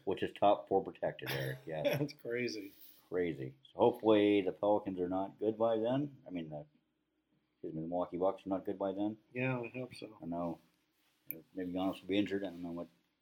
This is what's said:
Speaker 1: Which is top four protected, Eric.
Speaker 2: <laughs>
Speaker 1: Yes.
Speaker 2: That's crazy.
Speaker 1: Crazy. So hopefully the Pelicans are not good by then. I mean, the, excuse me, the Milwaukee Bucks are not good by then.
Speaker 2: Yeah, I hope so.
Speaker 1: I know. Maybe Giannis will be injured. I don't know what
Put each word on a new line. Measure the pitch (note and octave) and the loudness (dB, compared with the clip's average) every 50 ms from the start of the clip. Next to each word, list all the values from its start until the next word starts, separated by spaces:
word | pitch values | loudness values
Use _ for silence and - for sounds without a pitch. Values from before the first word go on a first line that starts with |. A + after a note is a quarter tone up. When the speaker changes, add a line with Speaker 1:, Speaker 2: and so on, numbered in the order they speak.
| - | -4
Speaker 1:
Which | G2 F#2 - G2+ | -4 -2 -2 -2
is | - - - | -6 0 4
top | G2+ G2+ G2+ - - | 4 6 6 4 2
four | - G2 F#2+ D#2+ | 0 0 0 0
protected, | F2 - - F2+ D#2 - - C#2+ C2+ C#2 C2+ | -2 -6 -4 -4 -4 -4 -4 -6 -4 -4 -2
Eric. | C2 C2 C2 - | -2 -4 -6 -8
Speaker 2:
<laughs> | - | -8
Speaker 1:
Yes. | D#2+ D#2+ D#2 - C#4 - C3+ | -8 -4 -2 0 0 2 0
Speaker 2:
That's | D3 C#3+ - - - | -2 -4 -6 -8 -8
crazy. | A#2 A#2+ B2 A#2+ A2 G#2+ G#2+ G2 G2+ - - - - - - _ - | -4 -2 -2 -2 -2 -4 -6 -10 -12 -16 -20 -20 -20 -20 -20 _ -2
Speaker 1:
Crazy. | F2+ F2+ F2 E2 D2 C#2 C2 C2+ - _ - | 0 2 2 2 0 -2 -6 -8 -10 _ -20
So | - - F2 | -6 2 4
hopefully | A2+ A#2 A#2 - G#2+ A2 G#2+ G#2 G#2 G#2 G#2 G2+ | 6 6 6 6 6 6 8 8 8 8 6 6
the | F2+ F#2 | 4 2
Pelicans | F2+ - G2+ G#2 G#2+ G2+ - G2 F#2 F2+ | 0 2 4 4 4 4 2 -2 -2 -2
are | F2 | -2
not | F2+ F#2 F#2+ G2 G2 - - | 0 0 -2 -2 -4 -4 -2
good | G2+ A2+ A2 | 0 0 2
by | G#2+ A2+ A#2 A2+ | 2 2 2 2
then. | A2 A2 A#2+ C3 C#3 D3 C#3+ C#3 - - | 2 2 2 0 0 -2 -4 -6 -12 -14
I | - | -10
mean, | F#2 F2 D#2+ D2+ | -8 -8 -8 -8
the, | D2+ D2 D2 _ _ _ _ _ _ _ _ _ _ _ _ _ _ _ _ _ _ | -10 -12 -12 _ _ _ _ _ _ _ _ _ _ _ _ _ _ _ _ _ _
excuse | _ - E2+ D#2 | _ -10 -8 -6
me, | D#2 E2 | -6 -6
the | |
Milwaukee | E2+ F2 F2+ F2 - F2 | -4 -2 -2 -4 -2 -2
Bucks | E2+ F#2 G2 F#2+ - - | 0 0 0 0 -2 -4
are | F#2+ | -6
not | G2 F#2 - | -6 -4 -4
good | G2+ F#2+ F#2+ | -4 -4 -2
by | G2 G2 | -2 -4
then. | F#2 G2+ G#2 G#2+ A2 - _ _ B2 | -2 -2 -4 -4 -4 -8 _ _ -6
Speaker 2:
Yeah, | B2 B2+ C3 B2+ B2 | -4 -2 -2 -2 -2
I | A#2 A#2 A#2+ | -6 -8 -8
hope | B2+ B2+ - - - | -10 -10 -12 -12 -14
so. | A2 A2 A2 - E2 | -16 -16 -14 -12 -10
Speaker 1:
I | |
know. | E2+ E2+ F2 F2 E2+ D#2+ - _ _ _ _ _ _ _ _ _ _ _ _ _ - - D#2+ - _ - | -8 -6 -4 -4 -4 -6 -8 _ _ _ _ _ _ _ _ _ _ _ _ _ -14 -14 -14 -16 _ -10
Maybe | F#2 F2+ F2+ F2+ | -8 -6 -4 -2
Giannis | F#2 F#2+ F#2+ F2+ - | -2 -2 -2 -4 -6
will | F#2 | -4
be | F2+ F#2+ | 0 0
injured. | G2+ G2+ F#2+ G2 G2+ G2 | 2 2 0 -2 -4 -4
I | |
don't | F2 E2+ E2+ F2 | -6 -8 -8 -10
know | E2+ | -8
what | E2+ E2+ E2+ - _ _ _ _ _ _ | -8 -8 -10 -12 _ _ _ _ _ _